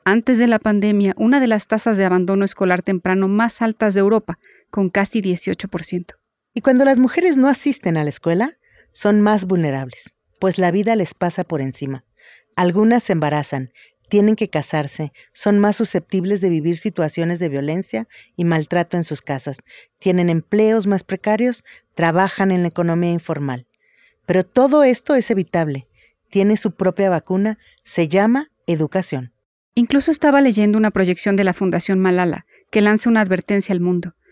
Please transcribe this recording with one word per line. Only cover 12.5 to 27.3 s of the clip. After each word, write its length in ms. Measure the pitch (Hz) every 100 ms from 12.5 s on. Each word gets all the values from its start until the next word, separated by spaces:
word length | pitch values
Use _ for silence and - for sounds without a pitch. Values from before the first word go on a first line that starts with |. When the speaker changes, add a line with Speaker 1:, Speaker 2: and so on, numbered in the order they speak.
Speaker 2:
Algunas 480 | - 180 180 220 240
se 120 | -
embarazan, 580 | 170 151 147 143 135 131 _ - _ -
tienen 260 | 202 208 214
que 120 | 208
casarse, 640 | 156 - 156 147 - 151 - -
son 260 | - 208 202
más 180 | 208 208
susceptibles 680 | 226 185 - 190 180 202
de 80 | 185
vivir 260 | 165 156 170
situaciones 640 | 214 180 156 165 170 175
de 100 | 170
violencia 600 | 139 143 170 - 220 233 - _ -
y 80 |
maltrato 540 | 170 165 151 175 170 175
en 60 |
sus 180 | 165 147
casas, 400 | - 135 - 131 - - - _
tienen 300 | 190 180 175
empleos 580 | 160 - 208 214 220 196
más 160 | 196
precarios, 640 | - 190 208 214 247 240 - - _
trabajan 580 | - 165 165 190 - 190
en 80 | 180
la 80 | 175
economía 420 | - 170 170 175
informal. 560 | 170 - 147 143 123 - _ _ _ _ _ -
Pero 180 | 180
todo 400 | 180 269 262 294
esto 300 | 269 233 -
es 160 | 277 -
evitable. 580 | 196 175 175 156 139 - _ _ _ _
Tiene 280 | 196 196 208
su 140 | 208
propia 360 | - 185 175 196
vacuna, 500 | 175 -